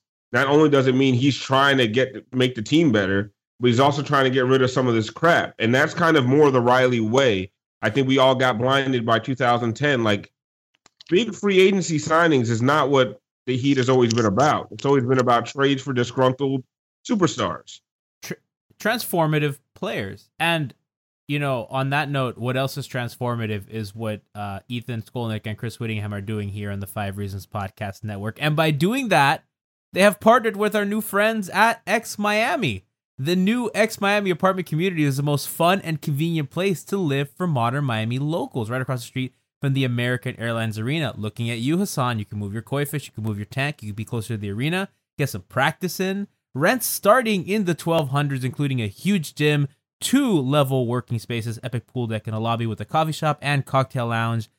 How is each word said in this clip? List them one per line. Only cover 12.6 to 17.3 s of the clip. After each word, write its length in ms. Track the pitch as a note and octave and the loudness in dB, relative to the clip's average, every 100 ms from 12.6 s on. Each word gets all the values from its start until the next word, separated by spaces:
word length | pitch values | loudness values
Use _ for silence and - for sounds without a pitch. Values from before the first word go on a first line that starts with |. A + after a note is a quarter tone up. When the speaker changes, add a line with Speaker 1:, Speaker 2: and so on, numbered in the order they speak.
Speaker 1:
not 280 | B2+ D3+ C#3 | 2 2 4
what 320 | C#3 A#2+ - _ _ - | 4 2 -2 _ _ -4
the 100 | B2+ | -2
Heat 200 | C#3 C3 | 2 2
has 120 | B2 | 4
always 240 | C3 A#2+ | 4 4
been 120 | A#2 A2 | 4 2
about. 420 | G2 D3 G#2+ - | 2 2 0 -4
It's 140 | G#2+ C#3 | -6 0
always 180 | C#3 A#2+ | 0 2
been 120 | B2+ | 2
about 280 | B2 A#2+ A2+ | 2 2 0
trades 360 | C#3+ C#3 C3+ | -2 0 0
for 120 | C3+ | -2
disgruntled 720 | B2 A#2 - B2+ B2+ C#3 C3+ - _ _ _ - | -2 -2 2 0 2 -2 -4 -6 _ _ _ -4
superstars. 720 | A3+ D#3+ | 0 0